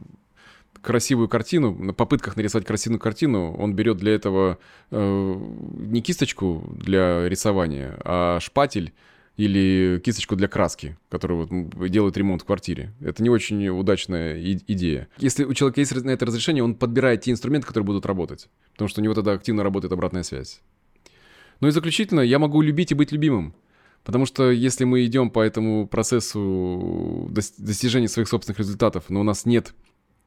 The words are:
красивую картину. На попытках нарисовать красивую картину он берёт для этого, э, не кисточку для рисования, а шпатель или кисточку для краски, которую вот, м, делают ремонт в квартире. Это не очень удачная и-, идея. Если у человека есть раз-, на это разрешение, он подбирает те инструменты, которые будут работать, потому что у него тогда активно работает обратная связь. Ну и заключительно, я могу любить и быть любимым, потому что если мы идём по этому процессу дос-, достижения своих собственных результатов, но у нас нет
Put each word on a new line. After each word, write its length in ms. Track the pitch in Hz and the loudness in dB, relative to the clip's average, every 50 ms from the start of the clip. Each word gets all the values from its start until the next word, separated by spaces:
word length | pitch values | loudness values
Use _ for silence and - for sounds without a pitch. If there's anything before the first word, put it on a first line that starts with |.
| - - - - _ _ _ _ _ - - - _ _ _ - - | -20 -20 -20 -20 _ _ _ _ _ -20 -20 -20 _ _ _ -12 -6
красивую 460 | - 117 120 - - 135 120 113 104 | -2 -2 0 0 2 2 2 2 2
картину. 460 | - 117 113 - - 170 143 113 90 | 0 -2 -2 0 0 2 2 2 0
На 180 | 90 92 95 - | -2 -6 -6 -2
попытках 440 | - 117 - - - - 101 95 | -2 0 2 2 0 0 -4 -4
нарисовать 300 | 110 104 104 - 117 95 | -2 -2 0 0 -2 -2
красивую 320 | - 110 104 - 113 117 110 | -2 -4 -4 0 -2 -2 -2
картину 540 | - 113 107 - 170 147 123 101 90 82 80 - | -2 -4 -2 0 0 2 2 0 0 -2 -4 -2
он 160 | 98 104 101 | -2 -2 0
берёт 240 | 92 107 113 107 87 | 2 2 2 0 2
для 140 | 98 107 107 | 2 2 2
этого, 440 | 104 - 101 95 95 95 92 87 - _ - - - _ _ | 2 2 0 2 4 2 2 0 -2 _ -20 -20 -20 _ _
э, 440 | - 110 101 98 98 98 98 95 92 95 - 53 57 55 - - - | -2 0 0 2 2 0 0 -2 -4 -6 -8 -10 -12 -12 -12 -12 -10
не 240 | - - 104 113 120 | -10 -6 -2 -2 -2
кисточку 640 | 113 - - - 143 - - - 95 92 85 78 - - - | 0 0 0 0 0 -2 -2 -2 -2 -2 -2 -2 -6 -10 -12
для 540 | - - 87 95 95 92 90 87 85 87 87 | -8 -2 2 2 4 4 4 2 2 0 0
рисования, 720 | 95 - - 110 101 95 87 82 73 69 69 64 - - - | -2 0 0 0 2 2 0 0 -2 -6 -6 -8 -10 -10 -6
а 360 | - 87 90 87 87 87 85 | -2 0 2 2 2 0 0
шпатель 520 | - - - 139 143 131 - 104 85 78 - _ _ _ _ _ _ _ _ | -2 -2 2 2 2 2 0 -4 -6 -6 -10 _ _ _ _ _ _ _ _
или 640 | - 104 104 98 98 95 95 95 92 92 92 90 90 90 | 0 0 2 4 4 4 4 4 4 4 2 2 0 0
кисточку 320 | - 110 - - - 110 | -2 -4 -4 -4 -4 0
для 120 | 92 101 98 | 0 0 0
краски, 480 | - - 95 80 - - - 71 76 - _ _ | 2 0 0 0 -2 -6 -12 -14 -14 -16 _ _
которую 300 | - 87 - - 87 82 82 | -8 -6 -4 -2 -2 -2 -4
вот, 100 | 80 90 | -4 -4
м, 180 | 92 87 - - - 90 92 | -6 -6 -6 -8 -6 -4 0
делают 260 | 90 107 104 98 - | 2 2 2 2 2
ремонт 260 | 98 98 98 92 82 - | 0 0 0 0 -2 -2
в 20 | |
квартире. 480 | - - 95 - - 82 69 67 104 104 - | -2 -4 -4 -2 -6 -6 -6 -6 -12 -14 -10
Это 220 | 147 151 - - 110 | -10 -8 -4 0 2
не 60 | 120 | 2
очень 400 | 120 113 - - 107 104 101 98 | 2 2 2 -2 -4 -2 -2 -2
удачная 680 | 92 90 95 95 101 95 - - 92 85 82 82 76 82 | -2 -2 0 0 0 0 0 -4 -4 -4 -4 -4 -6 -4
и-, 200 | 82 92 98 90 - - | -2 -2 -2 -2 -2 -4
идея. 400 | 107 92 90 85 76 67 73 - _ - | -4 -2 0 -2 -2 -2 -6 -12 _ -2
Если 260 | - 135 123 - 143 | -2 -2 0 0 -2
у 80 | 127 131 | -2 0
человека 280 | - 143 135 120 - | 0 0 0 2 0
есть 120 | 143 131 - | -2 0 -2
раз-, 100 | 127 123 | -4 -2
на 60 | 135 | -2
это 140 | 131 - 127 | -2 -2 -2
разрешение, 400 | 117 113 117 - - 160 143 120 | -2 -2 -2 -2 0 0 2 2
он 100 | 117 113 | 0 0
подбирает 460 | - 127 120 117 131 131 131 120 101 - | -2 -2 0 0 2 2 2 2 2 0
те 80 | 127 | -2
инструменты, 360 | 123 113 - 117 143 151 123 | -2 -2 0 -2 -2 -2 -2
которые 180 | - - 113 104 | -2 -4 -2 -2
будут 200 | 101 101 98 - | 0 -2 -2 -2
работать, 420 | - 98 92 82 69 71 - - _ _ _ _ _ _ | -2 -4 -4 -4 -6 -8 -16 -18 _ _ _ _ _ _
потому 160 | - 107 101 | -6 -6 -4
что 120 | - - 107 | -2 -2 0
у 20 | |
него 80 | 110 107 | 0 0
тогда 180 | 110 101 104 101 | 0 0 0 0
активно 300 | 95 - - 110 107 101 | 0 -2 -2 -2 0 0
работает 300 | 98 95 98 87 87 92 | 0 -2 -2 -2 -2 -4
обратная 300 | 90 - 87 - 90 85 | -2 -2 -2 -2 -4 -6
связь. 400 | - - 67 65 - - - _ _ _ _ _ _ _ _ _ - _ _ _ _ - - - - _ _ | -6 -8 -10 -10 -12 -16 -20 _ _ _ _ _ _ _ _ _ -20 _ _ _ _ -20 -20 -20 -20 _ _
Ну 80 | 131 147 | 2 2
и 40 | 147 | 2
заключительно, 480 | 156 156 165 156 - 220 190 185 156 | 2 0 0 -2 -2 0 2 2 4
я 180 | 131 120 127 143 | 4 4 4 4
могу 240 | 156 147 147 156 156 | 4 4 4 4 4
любить 280 | 151 147 151 180 - | 4 2 0 0 0
и 40 | 156 | 2
быть 180 | 143 147 - 147 | 2 2 2 2
любимым, 420 | 151 151 156 135 101 82 76 - _ _ _ _ _ _ _ _ _ _ | 0 2 2 2 2 -2 -4 -10 _ _ _ _ _ _ _ _ _ _
потому 220 | - 98 123 135 | -2 0 0 0
что 260 | 127 - - 135 127 | 0 2 2 4 4
если 340 | 123 117 120 131 123 - 131 | 4 4 2 0 2 2 2
мы 200 | 127 127 127 123 | 4 4 4 4
идём 260 | 120 117 135 127 113 | 4 4 2 2 2
по 100 | - 117 | 4 2
этому 460 | 110 110 - 113 110 110 107 107 104 | 2 2 2 0 0 2 2 0 0
процессу 1400 | - - - 110 - 127 117 107 - - 107 101 98 95 92 92 90 90 90 90 87 85 85 82 82 82 82 82 82 | 0 0 0 0 2 2 0 0 -2 -4 -2 -2 0 0 0 0 -2 -2 -2 -4 -4 -4 -4 -4 -4 -4 -6 -6 -4
дос-, 220 | 82 104 101 - - - | -2 -4 -4 -4 -8 -10
достижения 500 | 101 104 107 - - 123 113 131 120 107 | -6 -4 -4 0 0 2 2 2 2 2
своих 200 | - - 113 - | 0 -2 -2 0
собственных 300 | - 110 - - 101 107 | -2 -4 -2 -4 -4 -4
результатов, 460 | 107 98 104 101 120 107 - 92 - - | -4 -4 0 2 2 2 2 0 -6 -4
но 100 | 90 98 | -2 0
у 40 | 104 | 2
нас 200 | 107 101 - - | 0 0 0 0
нет 300 | 117 120 113 107 - - - - _ _ _ _ _ _ _ _ | 2 2 2 2 -2 -14 -20 -20 _ _ _ _ _ _ _ _